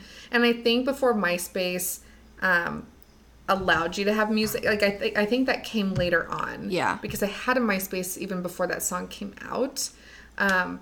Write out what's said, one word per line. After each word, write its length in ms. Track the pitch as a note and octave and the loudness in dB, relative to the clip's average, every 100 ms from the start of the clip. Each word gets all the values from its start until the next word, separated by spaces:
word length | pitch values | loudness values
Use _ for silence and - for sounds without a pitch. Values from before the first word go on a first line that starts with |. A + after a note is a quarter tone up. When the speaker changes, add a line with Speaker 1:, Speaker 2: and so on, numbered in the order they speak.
| - - - | -10 -20 -2
Speaker 1:
And 140 | A#3+ A#3+ | 2 4
I 80 | |
think 320 | A#3 A#3 A#3+ B3+ | 4 2 2 2
before 280 | C4+ B3+ | 2 2
MySpace, 840 | G#3+ F3 F3+ - F#3+ F3+ F3+ F3+ - - - - - | 4 2 0 -2 -2 -2 -2 -4 -8 -12 -20 -20 -2
um, 440 | F#3 F3 E3+ D2+ - - - - - - - | 2 2 2 -6 -10 -20 -20 -20 -20 -8 -2
allowed 480 | F#3+ F#3 D#3+ E3+ G3+ | 0 4 2 2 0
you 80 | G3+ | 2
to 80 | |
have 160 | G#3+ G#3+ | 2 2
music, 340 | A3 G#3+ A3+ | 2 0 0
like, 200 | - G#3 | 0 2
I 80 | G3+ | 2
th-, 240 | G3+ A3+ G#3 | 2 -2 0
I 80 | G#3 | 2
think 220 | B3 C4 | 2 2
that 160 | A#3+ | 0
came 320 | - A3 G3 F#3 | -2 -2 0 0
later 340 | F3 E3+ - | 2 2 0
on. 400 | D#3 B2 A#2+ G2+ | -4 -6 -6 -4
Speaker 2:
Yeah. 300 | B2+ A2+ - | 0 0 -2
Speaker 1:
Because 220 | - - | -4 -2
I 40 | G3+ | -2
had 300 | G3 - B3+ | -2 0 2
a 20 | |
MySpace 580 | A3+ F#3+ G3 F#3 F#3 - | 2 0 -2 -4 -6 -6
even 240 | F#3+ F#3 | -6 -4
before 240 | F3 - E3+ | -4 -2 -2
that 160 | D#3 | -2
song 240 | - F3+ F#3 | -4 -4 -6
came 260 | - - - | -10 -12 -12
out, 480 | - E3+ C#4 - - - - - - - | -6 -4 -2 -4 -8 -10 -20 -20 -10 -2
um, 420 | G3+ F#3 F3+ F3+ | 2 2 0 -4